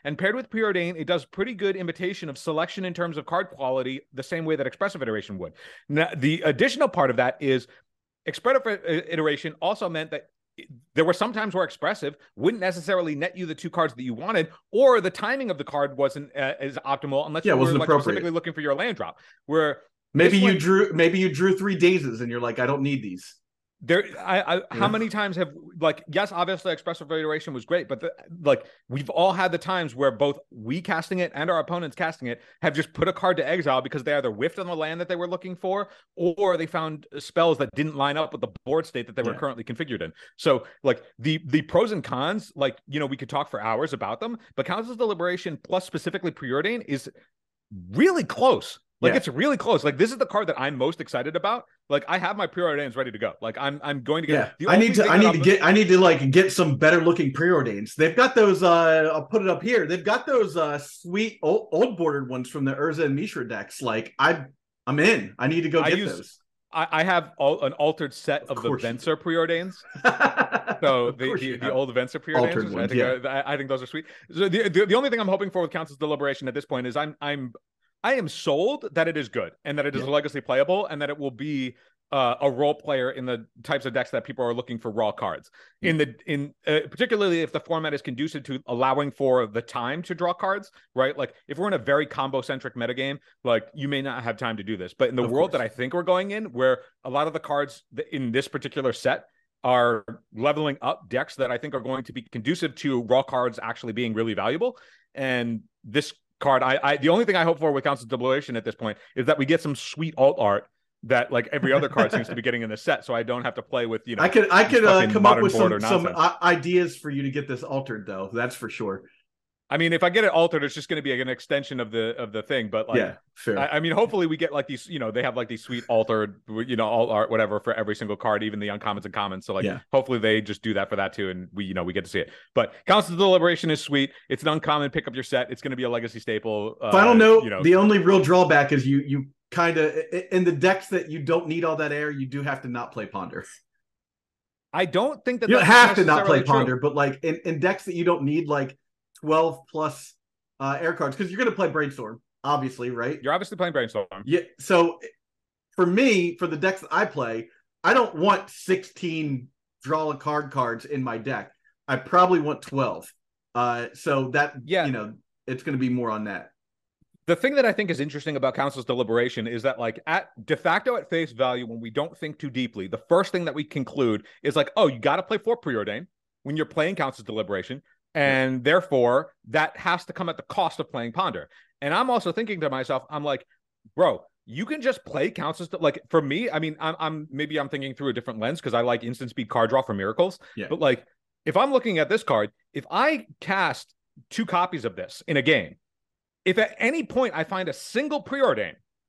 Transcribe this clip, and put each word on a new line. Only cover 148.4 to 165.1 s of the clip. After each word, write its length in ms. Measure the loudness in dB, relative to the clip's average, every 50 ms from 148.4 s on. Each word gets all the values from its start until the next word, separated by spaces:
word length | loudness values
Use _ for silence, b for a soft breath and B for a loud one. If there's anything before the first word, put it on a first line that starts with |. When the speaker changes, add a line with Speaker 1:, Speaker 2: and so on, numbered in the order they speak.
| 0 0
Speaker 2:
like, 280 | 0 -2 -2 -4 -8 _ _ _ _ _ _ _ _ _
twelve 460 | -2 2 2 4 4 2 0 -6 -12 _
plus, 440 | -6 -4 -4 -4 -6 -10 -16 -20 -20 _ _ _ _ _ _ _ _ -6
uh, 180 | -4 -4 -2 -2
air 140 | -2 -2 -2
cards, 200 | -2 -4 -4 -4
'cause 140 | -4 -6 -4
you're 80 | -2 -2
gonna 120 | -2 0 0
play 140 | 0 0 0
Brainstorm, 540 | 0 -2 -2 -2 -4 -8 -12 -14 -14 -18 _ _ _ _
obviously, 480 | -2 -2 -2 0 -2 -4 -6 -6 -6 -6
right? 300 | -4 -4 -4 -4 -6 -4
Speaker 1:
You're 100 | -2 -2 -2
obviously 220 | -2 -2 -6 -6
playing 160 | -4 -4 -2 0
Brainstorm. 320 | -2 -2 -2 -4 -6 -6 -8 -10 -12 -2
Speaker 2:
Yeah. 160 | 0 0 0 0 -4 _ -8
So, 400 | 0 4 4 6 6 4 0 -6 -12 -20 -20 _ _ _ _ _ _ _ _ _ _ _ _
for 80 | 0 2
me, 520 | 4 4 4 4 6 4 4 2 0 -2 -4
for 80 | -4
the 100 | -4 -2
decks 240 | -2 0 -2 -2 -4
that 80 | -6 -2
I 120 | 0 0 0
play, 460 | 0 -2 -4 -4 -4 -4 -6 -8 b b b b _ _ _ 2
I 80 | 4
don't 220 | 4 4 4 2 0
want 340 | 2 4 4 4 2 0 -8
sixteen 1000 | -16 -8 -2 0 0 0 -2 -6 -12 -8 -6 -4 -4 -4 -4 -4 -4 -6 -8 -12 _ _ _ _ _ _
draw 280 | -6 -4 -2 -2 -2 -4
a 60 | -6
card 340 | -6 -4 -4 -4 -2 -4 -4
cards 340 | -4 -2 -2 -2 -4 -6 -8
in 180 | -6 -6 -4
my 160 | -4 -4 -6 -6
deck. 340 | -6 -6 -6 -6 -8 -12 _ _ _ _ _ _ _ -4
I 80 | -4
probably 440 | -4 -2 2 6 6 6 6 6 4
want 220 | 2 0 -4 -6
twelve. 500 | -8 -6 -4 -2 -2 -2 -4 -8 -12 -18 -20 _ _ _ _ _ _ _ -2
Uh, 340 | 0 0 0 0 -2 -6 -10 -12
so 340 | -6 -2 0 0 0 0 0
that, 240 | 0 0 0 0 -4 -10 -6
Speaker 1:
Yeah. 220 | -2 0 0 0
Speaker 2:
you 60 | 0
know, 220 | -2 -4 -6 -8